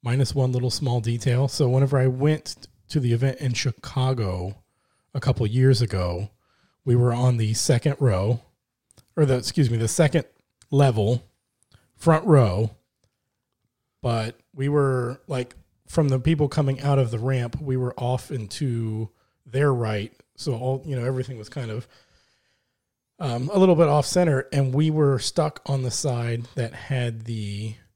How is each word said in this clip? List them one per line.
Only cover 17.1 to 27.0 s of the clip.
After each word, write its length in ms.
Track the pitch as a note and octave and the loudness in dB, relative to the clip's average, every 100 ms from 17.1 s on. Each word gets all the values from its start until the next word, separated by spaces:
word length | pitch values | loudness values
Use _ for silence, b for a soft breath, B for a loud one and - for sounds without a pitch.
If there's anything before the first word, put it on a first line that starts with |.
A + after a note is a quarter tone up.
the 80 | A2+ | -2
ramp, 400 | B2 C3 A#2+ - | -2 -2 -4 -8
we 160 | D3 C3 | -4 -2
were 160 | B2 - | -4 -4
off 340 | A#2+ B2+ - | -4 -4 -4
into 800 | C3+ G#2 - C#3+ A#2 A2+ A2 A2 _ _ _ - | -10 -8 -6 -4 -4 -4 -6 -8 _ _ _ -6
their 280 | B2+ D3 | 0 0
right. 400 | B2+ A2 G#2+ G#2+ _ _ - | 0 -2 -4 -6 _ _ -12
So 180 | - A#2 | -6 -4
all, 280 | B2+ C3+ C#3 | -4 -4 -4
you 100 | C3 | -4
know, 100 | A#2+ | -4
everything 320 | C3 B2+ A#2+ | -4 -6 -10
was 120 | G#2 | -12
kind 220 | - A#2 | -10 -8
of, 160 | A2 - b b b b b b b b b _ _ _ _ | -8 -10 b b b b b b b b b _ _ _ _
um, 300 | D3+ A#2+ C3+ | -6 -4 -2
a 60 | G3+ | 2
little 180 | F#3 D#3+ | 4 6
bit 120 | D#3+ | 4
off 180 | D3 C#3 | 2 2
center, 420 | F3+ F3 C3+ - | 0 2 0 -2
and 200 | C#3+ C3+ | -2 0
we 180 | C3 D#3 | 0 0
were 260 | D#3 C#3+ C3 | 2 2 2
stuck 440 | - - D3+ - - | -2 -2 -4 -4 -6
on 160 | C3+ | -4
the 100 | B2+ | -4
side 560 | - D3 A#2+ A#2 A#2 A#2+ - | -4 -4 -4 -4 -6 -8 -6
that 180 | A#2 | -8
had 520 | - - C3 | -8 -6 -4